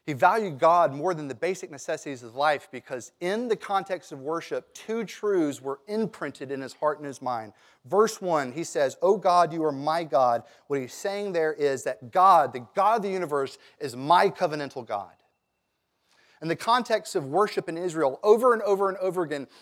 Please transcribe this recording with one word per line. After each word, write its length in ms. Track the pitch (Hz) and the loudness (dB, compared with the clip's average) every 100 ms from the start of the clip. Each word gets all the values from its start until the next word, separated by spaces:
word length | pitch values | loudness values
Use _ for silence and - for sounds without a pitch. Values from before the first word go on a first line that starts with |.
he 100 | - | -8
valued 440 | 135 180 220 208 135 | 2 4 4 -2 2
God 340 | 160 175 160 | 4 6 4
more 220 | 139 170 | 0 -4
than 140 | 165 147 | -4 -6
the 60 | |
basic 360 | 120 175 190 185 | -6 -6 -6 -10
necessities 540 | 143 - 156 156 131 | -14 -8 -8 -8 -12
of 100 | 120 | -12
life 320 | 120 151 143 - | -2 0 0 -4
because 400 | 123 - 131 - - | -16 -10 -10 -10 -8
in 260 | 175 214 247 | -4 -4 -2
the 80 | |
context 560 | 208 - 196 185 180 - | -4 -2 -4 -2 -8 -10
of 100 | 143 | -12
worship, 540 | 135 165 - 135 - | -6 -6 -4 -8 -8
two 300 | - - 226 | -18 -8 -6
truths 560 | 208 - 208 196 151 135 | -6 -6 0 2 2 -2
were 180 | 131 131 - | -8 -8 -6
imprinted 640 | 214 220 - 151 - 135 | -4 -4 -4 -10 -10 -8
in 100 | 135 | -8
his 120 | 131 | -8
heart 260 | - 151 147 | -2 -2 -2
and 80 | 143 | -6
his 160 | 127 | -8
mind. 300 | 127 120 110 - _ _ | -6 -6 -8 -16 _ _
Verse 360 | 123 185 220 - | -2 2 2 2
one, 300 | 180 160 131 | -2 0 0
he 140 | 135 | -6
says, 320 | 165 165 139 131 | -6 0 0 2
"O 160 | 180 208 | 2 2
God, 360 | 185 175 165 | 4 4 4
you 100 | 165 | 2
are 80 | 156 | -2
my 320 | 139 147 160 | -2 -2 -2
God." 400 | 160 147 127 117 - _ - | 0 2 4 2 -4 _ -6
What 140 | 143 | -6
he's 140 | 123 | -6
saying 360 | - 202 202 202 | -8 -6 -4 -4
there 220 | 175 160 | 0 -2
is 320 | 151 143 135 | 0 0 0
that 260 | 139 127 123 | -4 -8 -4
God, 420 | 185 185 170 135 | 4 8 8 6
the 140 | 123 120 | -2 -10
God 220 | - 196 233 | 0 2 2
of 60 | |
the 80 | 196 | 0
universe, 480 | 185 170 143 135 - - - | -4 -2 -2 -4 -8 -20 -12
is 160 | 143 | -12
my 340 | 120 139 175 196 | -6 2 4 4
covenantal 560 | - 180 151 139 135 | 2 -2 -2 -8 -10
God. 280 | 113 104 90 76 _ _ _ _ _ _ _ _ _ _ _ - | -8 -8 -8 _ _ _ _ _ _ _ _ _ _ _ _ -10
In 80 | 160 | -4
the 80 | 160 | -4
context 580 | - 240 233 220 - | 2 0 2 -2 -2
of 120 | 190 135 | -6 -2
worship 420 | 156 208 - 175 | 0 0 -2 -6
in 100 | 165 | -4
Israel, 400 | 180 160 143 131 | -4 0 0 0
over 280 | 214 220 247 | 4 6 6
and 100 | 226 | 4
over 260 | 208 196 196 | 2 2 0
and 100 | 190 | 0
over 240 | 185 180 | -2 -2
again, 240 | 160 147 131 - | -2 -4 -8 -16